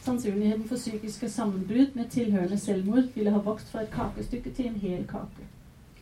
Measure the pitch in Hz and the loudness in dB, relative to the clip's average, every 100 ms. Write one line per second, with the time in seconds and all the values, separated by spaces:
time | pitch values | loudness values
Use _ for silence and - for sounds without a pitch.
0 | - 240 208 196 214 220 - 247 226 214 | -2 -2 0 2 4 2 0 -4 -4 -6
1 | 214 - 214 - 208 190 185 233 277 233 | -6 -6 -6 -2 0 0 2 4 4 2
2 | 233 247 220 196 175 202 - 190 190 247 | -4 0 2 4 4 0 0 0 4 4
3 | 254 220 208 208 196 - - 226 214 233 | 4 2 2 4 2 -2 -6 -8 -6 -4
4 | 214 208 - 240 254 247 240 214 190 180 | -4 -4 -6 -6 -6 -4 -2 -2 -2 -2
5 | - 208 - - - - - - - - | -4 -8 -10 -14 -18 -18 -20 -20 -20 -20